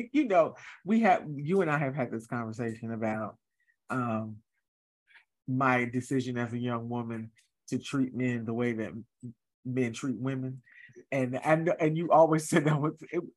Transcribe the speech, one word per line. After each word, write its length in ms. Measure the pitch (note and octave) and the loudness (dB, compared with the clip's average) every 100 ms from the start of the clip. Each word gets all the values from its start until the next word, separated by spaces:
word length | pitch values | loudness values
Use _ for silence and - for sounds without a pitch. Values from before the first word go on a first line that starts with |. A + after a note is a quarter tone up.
| A#3 | 4
you 140 | D4 B3+ | 0 4
know, 260 | F3+ D#3 - - - | 4 4 0 -18 -10
we 160 | F3 A3+ | 0 4
have, 240 | G#3+ F3+ D3+ | 6 4 2
you 260 | C#3 D3 G3 | -6 0 2
and 80 | E3 | 2
I 60 | D3 | 2
have 160 | C#3 | 0
had 160 | C#3 A#2+ | -2 -4
this 160 | A2+ A2+ | -6 -6
conversation 640 | A#2+ A2+ G#2+ A#2 A2 A2+ | -6 -6 -6 -6 -6 -8
about, 440 | A2+ A2 A2 G#2 - _ _ _ _ - | -4 -2 -2 -6 -10 _ _ _ _ -8
um, 460 | B2+ A#2+ A2 A2 G#2+ _ _ _ _ _ _ _ - _ _ - | -4 -2 -2 -4 -12 _ _ _ _ _ _ _ -20 _ _ -4
my 380 | C3 C3+ B2 | 0 4 2
decision 540 | A#2+ B2 - C3+ B2 A#2+ | 2 -4 -2 -2 -2 -4
as 140 | A#2 | -4
a 40 | A#2+ | -4
young 300 | B2 A#2 A#2 | -4 -4 -4
woman 420 | A#2+ A#2 A2+ A2+ _ _ _ - | -6 -6 -8 -12 _ _ _ -8
to 100 | B2+ | -8
treat 360 | - C#3 B2+ | -4 -2 -2
men 300 | A#2+ B2+ A#2+ A2+ | -2 -2 -2 -2
the 80 | |
way 180 | A#2 A#2+ | -2 -2
that 160 | A2 G#2 | -2 -6
m-, 160 | G#2+ - _ B2 - _ _ B2+ | -8 -16 _ -18 -18 _ _ -6
men 260 | B2+ A#2+ | -2 -2
treat 240 | A2+ C#3+ G#2+ | -4 -6 -4
women. 440 | C3 C3 C3 C3 - - - - - | -4 -4 -6 -10 -16 -20 -20 -20 -6
And, 260 | C#3 B2+ B2+ | -2 -2 -2
and, 280 | D#3 D#3+ E3 - | 2 2 2 2
and 180 | D#3+ D#3+ | 2 0
you 140 | E3+ | 6
always 380 | D#3 D#3+ D#3 - | 8 8 6 4
<laughs> 0 | |
said 160 | F3+ | 4
that 160 | D3 D3+ | 4 2
was, 140 | D3+ - - | 0 -4 -6
it, 100 | E3+ E3+ | -6 -6